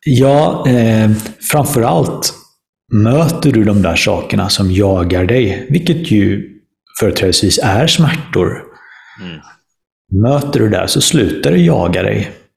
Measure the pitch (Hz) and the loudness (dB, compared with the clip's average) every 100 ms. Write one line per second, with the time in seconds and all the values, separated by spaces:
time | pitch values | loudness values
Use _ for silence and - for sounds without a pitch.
0 | - 123 135 143 160 - 135 123 113 110 | 0 2 4 4 2 0 0 2 4 4
1 | 110 107 - - - 123 117 127 117 165 | 2 2 -2 -12 -4 -2 0 0 0 0
2 | - - - - - _ _ _ _ 110 | 0 -4 -8 -8 -20 _ _ _ _ 0
3 | 107 135 165 - 147 117 104 101 90 82 | 2 2 0 0 0 2 2 2 0 0
4 | - 90 - 101 92 - 95 92 101 95 | -2 -2 -2 -4 -2 -2 0 2 2 2
5 | 87 90 92 123 110 95 - 156 - 165 | 0 0 0 0 0 -4 -2 -2 0 -4
6 | 170 107 98 98 - - _ _ _ - | 0 0 2 -2 -8 -18 _ _ _ -4
7 | 107 - 95 87 98 - 107 98 165 - | -2 0 0 0 0 0 0 0 0 2
8 | 156 82 - - 90 - - - - - | 0 0 -4 -2 -2 -4 -14 -20 -20 -20
9 | - - 92 80 - - _ _ _ _ | -20 -20 -18 -18 -20 -20 _ _ _ _
10 | _ 95 113 143 139 135 110 101 90 - | _ 0 2 0 -2 0 0 0 -2 -2
11 | - 156 101 - - 180 170 151 90 90 | 0 0 0 -2 0 2 2 2 0 -2
12 | 95 104 95 - _ | -2 -2 -6 -10 _